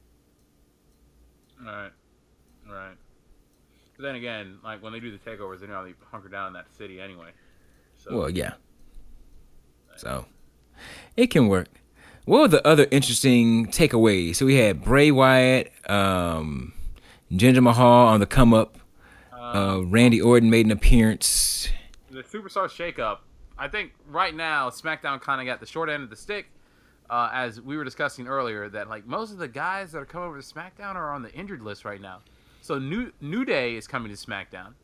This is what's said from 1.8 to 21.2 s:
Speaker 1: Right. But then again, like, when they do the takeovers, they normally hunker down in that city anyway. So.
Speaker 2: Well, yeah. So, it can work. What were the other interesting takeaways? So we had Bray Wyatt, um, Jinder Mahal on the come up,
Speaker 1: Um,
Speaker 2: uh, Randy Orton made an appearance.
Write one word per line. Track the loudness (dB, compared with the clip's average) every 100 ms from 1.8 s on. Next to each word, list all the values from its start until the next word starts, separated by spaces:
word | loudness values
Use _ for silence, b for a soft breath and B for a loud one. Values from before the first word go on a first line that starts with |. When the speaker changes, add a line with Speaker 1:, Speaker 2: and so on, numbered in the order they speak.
| -18 _ _ _ _ _ _ _ -20
Speaker 1:
Right. | -20 -20 _ _ _ _ _ _ _ _ _ _ _
But |
then | -14
again, | -12 -12 -14 -16 -18
like, | -18 -18
when | -16
they | -16
do | -16
the | -18
takeovers, | -18 -16 -16 -18
they | -18
normally | -18 -18 -20 _
hunker | -20 -18
down | -14 -14
in |
that | -16 -20
city | _ -20 -18
anyway. | -20 -20 -20 _ _ _ _ _ _ _
So. | -10 -8
Speaker 2:
Well, | -6
yeah. | -6 -8 -12 _ _ -20 -20 -20 -20 _ -20 _ _ _ _ _ -18
So, | -12 -12 -14 _ _ _ _ _ B B B -2
it | 0
can | 2 2
work. | 2 -2 _ _ _ b b
What | 2 4
were | 6
the | 6 6
other | 6 6
interesting | 2 0 0 4 4 4 2 0
takeaways? | 0 2 4 4 2 -2 -2
So | 2
we |
had | 4 2 0
Bray | 2 4 4
Wyatt, | 6 6 6 4 2 -2 _ -4
um, | -2 0 0 -2 -4 -6 -8 -12 -12 b b b b -6
Jinder | 2 4 6
Mahal | 4 4 6 8 6
on | 4
the | 2
come | 4 6
up, | 6 2 -8 _ _ b b b
Speaker 1:
Um, | -18
Speaker 2:
uh, | -8 -4 -2 -4
Randy | 0 4 4 4
Orton | 4 4 6
made | 4 2
an |
appearance. | 4 6 6 6 0